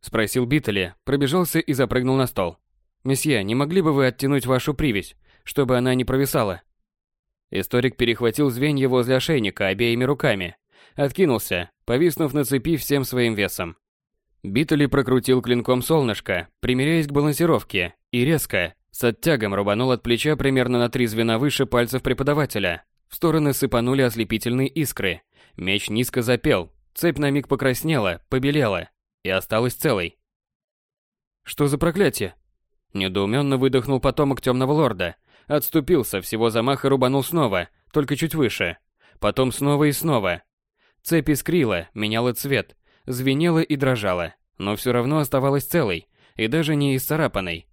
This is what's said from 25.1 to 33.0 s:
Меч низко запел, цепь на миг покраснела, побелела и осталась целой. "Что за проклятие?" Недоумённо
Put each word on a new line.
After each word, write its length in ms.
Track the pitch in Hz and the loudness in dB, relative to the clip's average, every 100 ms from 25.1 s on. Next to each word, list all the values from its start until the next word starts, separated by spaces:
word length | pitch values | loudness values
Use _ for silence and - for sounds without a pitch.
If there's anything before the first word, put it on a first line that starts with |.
| 80 _ _ _ - | -4 _ _ _ -10
Меч 320 | 90 101 - | -2 -2 -2
низко 340 | 107 123 - | -2 0 -2
запел, 500 | 117 123 156 110 85 _ _ | 0 0 2 0 -2 _ _
цепь 240 | - 170 139 | -4 -2 0
на 120 | 147 | 0
миг 160 | 143 135 | 0 0
покраснела, 760 | 135 135 123 160 156 101 85 _ | 0 0 0 0 0 0 -4 _
побелела 600 | 131 135 147 120 92 87 _ _ _ | -2 0 0 0 -2 -6 _ _ _
и 80 | - | -2
осталась 440 | 95 - 110 123 | -2 0 -2 -2
целой. 440 | - 160 107 85 _ _ _ _ _ _ _ _ _ _ _ _ _ | -2 -2 0 -2 _ _ _ _ _ _ _ _ _ _ _ _ _
"Что 240 | - - 147 | -18 -2 -2
за 120 | 139 | 2
проклятие?" 560 | 165 165 180 - 95 - _ _ _ _ _ | 0 2 0 0 -8 -10 _ _ _ _ _
Недоумённо 640 | 98 | -4